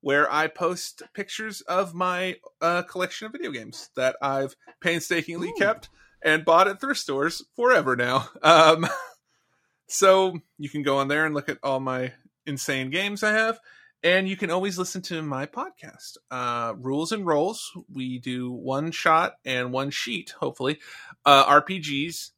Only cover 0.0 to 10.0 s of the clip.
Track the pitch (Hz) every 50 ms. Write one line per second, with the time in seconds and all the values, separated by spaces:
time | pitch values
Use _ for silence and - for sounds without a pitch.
0 | - 139 139 143 151 - 135 151 156 156 - - 175 170 185 180 - - - -
1 | - - _ - 202 - - - 220 220 202 - - - 175 185 196 175 165 175
2 | 185 180 180 180 185 185 180 - _ - _ _ - 165 175 175 180 - - 185
3 | 180 180 - - 214 220 233 294 349 - 143 120 110 110 - - - - _ -
4 | 127 131 - - - 139 135 139 135 135 - _ _ - - _ - 180 170 170
5 | - - 185 170 160 - 165 175 180 427 466 403 196 202 226 - - - _ _
6 | _ _ _ _ - 160 156 160 156 170 160 170 190 202 196 190 - 269 277 -
7 | - - 139 135 143 165 165 - - _ _ - 240 247 254 226 - 131 127 120
8 | 123 123 131 135 127 - - - - 151 165 156 160 156 160 160 170 - 571 -
9 | - - - _ _ _ _ _ _ _ _ _ _ _ _ _ _ _ - -